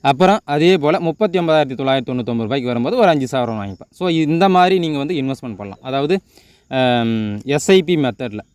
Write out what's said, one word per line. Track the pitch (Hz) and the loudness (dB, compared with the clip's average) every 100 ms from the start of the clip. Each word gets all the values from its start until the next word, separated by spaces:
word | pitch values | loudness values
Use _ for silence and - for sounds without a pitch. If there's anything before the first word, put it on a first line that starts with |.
அப்புறம் | 139 139 185 208 | 0 2 4 2
அதே | - 143 165 185 | 0 0 4 4
போல | 147 175 | 2 0
முப்பத்தி | 165 156 214 180 | -2 -2 -2 0
ஒன்பதாயிரத்தி | 170 156 139 127 | 2 2 2 -2
தொள்ளாயிரத்தி | 135 135 123 | 0 0 -2
தொண்ணூத்தொம்பது | 127 117 117 | -6 -4 -4
ரூபாய்க்கு | 110 139 123 | -2 -2 -2
வரும்போது | 120 127 247 | -2 -2 2
ஒரு | 202 | 2
அஞ்சு | 156 127 135 | 2 0 -2
சவரன் | 120 110 | -4 -4
வாங்கிப்பேன். | 98 95 - | -8 -12 -18
So, | _ 180 | _ -2
இந்த | 160 151 165 196 | 0 0 2 2
மாதிரி | 180 180 190 | 4 4 2
நீங்க | 165 147 | -2 -4
வந்து | 143 | -4
இன்வெஸ்ட்மெண்ட் | 170 135 135 127 101 | -4 -4 -6 -10 -12
பண்ணலாம். | 101 92 | -12 -14
அதாவது, | 131 135 147 190 _ _ _ _ _ | -6 -4 -2 -2 _ _ _ _ _
அம், | 131 127 120 117 113 107 104 | 0 2 2 0 -2 -2 -6
எஸ் | 117 147 - | -2 -2 4
ஐ | 190 | 2
பி | 165 170 | 4 0
மெத்தட்ல | 135 110 127 104 - | 0 -4 -10 -10 -14